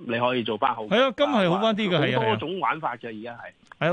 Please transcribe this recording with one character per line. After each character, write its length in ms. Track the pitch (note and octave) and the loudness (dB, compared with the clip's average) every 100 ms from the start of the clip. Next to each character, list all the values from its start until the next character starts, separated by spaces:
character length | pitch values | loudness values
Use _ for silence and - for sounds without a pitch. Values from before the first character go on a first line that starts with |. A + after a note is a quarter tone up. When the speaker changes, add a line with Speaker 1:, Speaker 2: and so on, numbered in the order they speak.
| C#3 | -4
Speaker 1:
你 120 | A#2 | 0
可 160 | B2 B2+ | 0 0
以 80 | |
做 140 | A#2 G#2+ | -2 0
返 180 | C3+ A2+ | 0 -2
好。 80 | |
Speaker 2:
係 180 | A2 G#3+ | 0 2
啊， 120 | C4 A3+ | 2 2
金 80 | D4 | 2
係 240 | B3 F3+ | 4 4
好 100 | F#3+ | 2
返 120 | A3 G#3+ | 2 0
啲 140 | G#3 | 2
嘅， 60 | E3 | 2
Speaker 1:
啊， 60 | |
Speaker 2:
係 20 | |
啊， 40 | C3 | 2
係 80 | B2+ | 2
啊。 40 | |
Speaker 1:
好 60 | A#2+ | 0
多 100 | G#2+ | 0
種 240 | D3 F#3 | -2 -2
玩 200 | A#2+ D#3 | -2 -2
法 140 | D3+ A#2+ | -4 -6
嘅， 100 | A#2+ | -10
而 160 | G#2+ | -10
家 80 | A#2 | -12
係。 540 | A#2 F#2 - - - | -12 -16 -20 -16 -2
Speaker 2:
係 0 | D#3 | 0